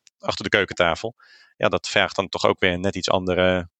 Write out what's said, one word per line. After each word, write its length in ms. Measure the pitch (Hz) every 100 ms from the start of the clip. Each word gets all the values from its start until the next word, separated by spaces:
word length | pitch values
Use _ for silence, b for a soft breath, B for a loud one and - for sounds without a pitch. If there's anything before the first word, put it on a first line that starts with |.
| _ _
achter 260 | - -
de 60 | 104
keukentafel? 640 | 107 90 - 87 78 113 - b b b -
Ja, 120 | 110
dat 200 | 90 -
vergt 280 | 104 90 -
dan 120 | 95
toch 180 | - 110
ook 140 | 101
weer 180 | 95 87
net 180 | 95 92
iets 140 | -
andere, 580 | 95 92 90 92 92 87